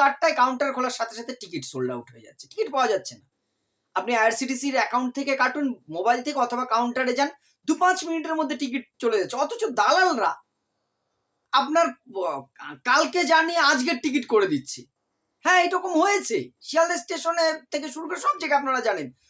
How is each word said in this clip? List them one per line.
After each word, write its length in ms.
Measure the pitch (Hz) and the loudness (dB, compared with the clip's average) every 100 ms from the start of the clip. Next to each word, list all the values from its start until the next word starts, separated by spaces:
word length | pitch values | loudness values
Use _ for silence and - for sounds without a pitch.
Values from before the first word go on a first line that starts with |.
| 285 | 4
আটটায় 280 | 285 330 - | 4 0 2
কাউন্টার 280 | 254 254 277 254 | 2 2 -2 -2
খোলার 200 | 254 - | -4 -4
সাথে 140 | 226 220 | -8 -8
সাথে 140 | 233 254 | -12 -12
টিকিট 220 | 180 156 - | -10 -10 -8
সোল্ড 180 | 131 127 123 | -4 -4 -6
আউট 120 | 117 | -12
হয়ে 120 | 120 - | -20 -20
যাচ্ছে, 180 | - - | -20 -10
টিকিট 160 | - 427 269 | -4 -2 0
পাওয়া 120 | 247 | 0
যাচ্ছে 200 | 190 - 240 | 0 -4 -16
না। 60 | _ _ _ _ _ _ _ - | _ _ _ _ _ _ _ -6
আপনি 120 | 226 233 | 0 2
আইআরসিটিসির 560 | 220 233 254 254 277 254 | 2 2 -4 -4 -2 0
অ্যাকাউন্ট 320 | 214 247 254 269 | 0 0 -2 -4
থেকে 160 | 277 269 | -2 0
কাটুন, 240 | 254 294 277 208 - 160 | 0 0 -4 -4 -8 -2
মোবাইল 220 | 208 247 269 | 0 0 0
থেকে 120 | 277 240 | -2 -2
অথবা 180 | 247 247 | -2 0
কাউন্টারে 400 | 226 240 254 254 247 | 0 0 -2 -2 0
যান, 100 | 285 - _ _ - | -2 -4 _ _ -4
দু 60 | 302 | 2
পাঁচ 160 | 359 370 349 | 2 2 -2
মিনিটের 280 | 330 320 311 | -4 -4 -2
মধ্যে 160 | 294 262 | -2 -4
টিকিট 220 | 269 262 - - | -6 -6 -10 -4
চলে 160 | 233 214 | 0 0
যাচ্ছে। 180 | 180 - | -2 -2
অথচ 180 | 294 466 427 226 | -4 -2 -2 2
দালালরা 520 | 208 339 359 254 175 - _ _ _ _ _ _ _ _ _ _ _ | 4 4 4 2 -2 -4 _ _ _ _ _ _ _ _ _ _ _
আপনার, 340 | 269 277 320 320 247 - 196 175 | -2 2 2 2 -2 -12 -6 -6
আহ, 120 | 139 131 - 147 143 247 | -6 -10 -18 -18 -6 2
কালকে 320 | 277 311 349 302 | 2 2 0 4
জার্নি 240 | 320 330 339 285 | 4 4 2 4
আজকের 260 | 294 254 262 | 4 0 -2
টিকিট 220 | 302 269 - | 0 -2 2
করে 140 | 220 190 | 2 4
দিচ্ছে। 260 | 156 - - - _ _ _ _ _ 330 | 0 -4 -12 -14 _ _ _ _ _ 2
হ্যাঁ, 140 | 370 349 | 4 4
এরকম 260 | 359 370 320 | 0 0 2
হয়েছে, 340 | 392 403 - 208 - _ - | 4 2 0 -4 -4 _ -2
শিয়ালদা 300 | 311 339 349 | 0 2 0
স্টেশনে 420 | - 330 330 339 320 311 - | -6 -4 -2 0 0 -2 -6
থেকে 140 | 294 294 | -6 -6
শুরু 120 | 311 311 | -10 -8
করে 120 | 359 571 | -4 -2
সব 100 | - | 0
জায়গায় 180 | 311 285 | 2 0
আপনারা 180 | 277 254 226 | 2 -2 0
জানেন, 200 | 190 135 - | -2 -6 -14